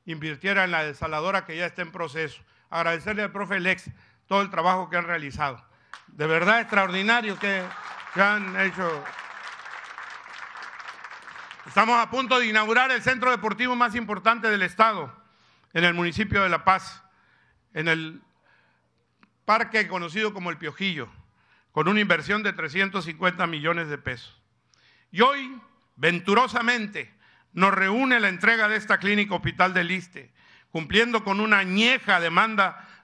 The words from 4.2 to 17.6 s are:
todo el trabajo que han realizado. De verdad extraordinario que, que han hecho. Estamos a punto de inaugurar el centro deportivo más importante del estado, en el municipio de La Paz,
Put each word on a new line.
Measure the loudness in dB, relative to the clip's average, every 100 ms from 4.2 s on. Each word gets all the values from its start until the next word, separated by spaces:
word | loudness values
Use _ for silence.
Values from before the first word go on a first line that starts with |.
| _
todo | 0
el | 0
trabajo | 2 2 2 0
que | -2
han | -2
realizado. | -4 -6 -4 -4 -4 _ _ _ -20 -18
De | -4 0
verdad | 4 4 4
extraordinario | 4 2 2 0 2 2 0 -4
que, | -2 -2 -4 -10 -14 -14 -6
que | 2
han | 2 2 -2 0
hecho. | 0 0 -4 -4 -8 -14 -16 -16 -14 -16 -16 -16 -16 -16 -16 -16 -18 -18 -16 -16 -16 -16 -16 -16 -18 -18 -18 -18 -18 -18 0
Estamos | 2 6 4
a | 2
punto | -2 2 2
de | 4
inaugurar | 2 4 4 4
el | 2
centro | 0 2 2
deportivo | 2 0 -2 -2 2
más | 0 0
importante | -4 0 0 2 0
del | 0
estado, | 0 4 2 2 -6 -12 _ _ _ _ _
en | 2 2
el | 4
municipio | 0 -2 0 2
de | 2
La | 2
Paz, | 4 2 0 -16 _ _ _ _ _ _